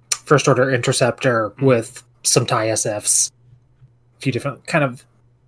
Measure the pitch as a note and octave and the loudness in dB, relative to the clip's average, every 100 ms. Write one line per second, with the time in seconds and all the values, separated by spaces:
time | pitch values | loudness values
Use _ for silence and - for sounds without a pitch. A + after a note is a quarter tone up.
0 | - - - D3 - B2 C3+ B2 B2+ - | -10 -6 2 2 4 2 2 0 0 0
1 | B2 - C3+ A2+ G#2+ - C3+ A#2+ A2+ - | 0 0 0 0 -2 0 2 2 -2 -12
2 | - _ - C#3 A#2 A#2+ A2 G#2+ A#2 G#2 | -20 _ 0 2 2 -2 -2 -2 -4 -4
3 | - - - _ _ _ _ _ - _ | -2 0 -2 _ _ _ _ _ -20 _
4 | _ - C3+ A#2+ C#3 B2 - E3 C#3 B2+ | _ -8 -4 -4 -6 -10 -4 -2 -2 -4
5 | - _ _ _ | -20 _ _ _